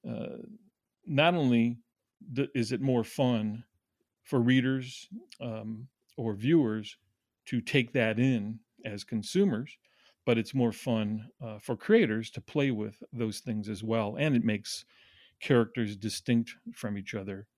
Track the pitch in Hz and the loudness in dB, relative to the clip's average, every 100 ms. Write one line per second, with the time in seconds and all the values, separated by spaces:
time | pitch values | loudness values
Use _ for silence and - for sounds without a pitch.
0 | - 57 58 60 - - _ _ _ _ | -8 -8 -8 -10 -14 -20 _ _ _ _
1 | - 139 160 175 135 117 117 117 _ _ | -2 4 4 4 4 4 4 0 _ _
2 | _ _ - 120 139 131 110 123 135 123 | _ _ -8 -4 -2 0 -2 0 2 2
3 | 113 - 127 117 107 110 - _ _ _ | 0 0 2 2 0 -6 -12 _ _ _
4 | _ _ - 135 120 131 127 135 127 - | _ _ -2 2 6 4 4 -2 -4 -14
5 | - 208 - - 123 110 110 110 131 _ | -14 -16 -16 -12 -10 -8 -8 -10 -12 _
6 | _ - 113 101 120 165 120 107 104 - | _ -6 -6 -2 2 4 4 -2 -6 -16
7 | _ _ _ _ - 123 - 143 123 135 | _ _ _ _ -6 -4 2 2 2 2
8 | 113 110 131 120 104 113 _ _ - 104 | 2 2 2 2 -2 -8 _ _ -10 -10
9 | - 113 104 185 202 110 143 - _ _ | -6 -6 -2 2 2 0 -6 -14 _ _
10 | _ _ - 117 110 135 120 104 - 113 | _ _ 0 2 2 0 0 0 -2 0
11 | 104 107 113 _ 117 107 - 117 - 226 | 0 -4 -10 _ -12 -12 -8 -6 4 4
12 | 165 107 110 - - 151 139 110 107 107 | 6 0 -4 -12 -4 0 0 0 -4 -10
13 | - 117 110 101 - 107 104 101 110 113 | -14 -4 -4 -4 -6 -6 -6 -6 -2 -2
14 | 104 113 151 127 110 107 - - - _ | -2 -2 2 2 2 -2 -4 -12 -14 _
15 | _ _ _ _ - 127 113 - 107 101 | _ _ _ _ 4 4 4 -2 -4 -4
16 | 107 - - 117 117 - 226 - 107 101 | -6 -6 0 0 0 -10 -18 -10 -8 -8
17 | 95 104 98 95 107 | -8 -10 -8 -10 -14